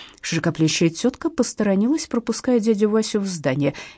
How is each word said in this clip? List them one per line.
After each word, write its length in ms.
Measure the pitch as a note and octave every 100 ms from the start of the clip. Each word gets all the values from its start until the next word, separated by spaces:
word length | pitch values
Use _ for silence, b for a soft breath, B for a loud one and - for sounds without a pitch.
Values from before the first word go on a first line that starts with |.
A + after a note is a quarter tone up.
| B B
Широкоплечья 680 | - E3 E3 D3+ D#3 - E3
тетка 400 | E3 B3 - E4
посторонилась, 800 | E4 A3+ - G#3 G3 A#3 D#4 -
пропуская 520 | A#3+ A#3 A3+ - B3
дядю 300 | A3 G#3 G#3+
Васю 300 | A3 A3 G#3
в 80 | G3
здание, 460 | E3+ C#3+ C3+ C#3+ B B